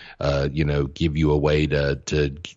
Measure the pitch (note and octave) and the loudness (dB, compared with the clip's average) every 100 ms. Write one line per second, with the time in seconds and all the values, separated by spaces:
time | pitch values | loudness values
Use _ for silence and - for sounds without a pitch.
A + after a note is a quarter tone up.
0 | - - C#2+ C#2 C#2 D2 D2 C#2+ C2+ - | -18 -4 -2 0 0 0 0 0 -2 -2
1 | E2 D2 D2+ D2 D2 D2+ D2 C#2+ C#2+ C#2+ | 0 2 2 4 4 2 2 0 0 -2
2 | - D2+ C#2+ C#2+ - | -2 0 0 -4 -16